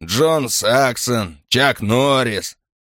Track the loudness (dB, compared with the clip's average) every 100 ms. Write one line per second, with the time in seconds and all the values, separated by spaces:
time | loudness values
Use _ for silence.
0 | -6 0 0 0 -2 -2 2 2 2 0
1 | -2 -2 -4 -10 _ 0 2 0 0 2
2 | 2 2 0 -4 -8 -14 _ _ _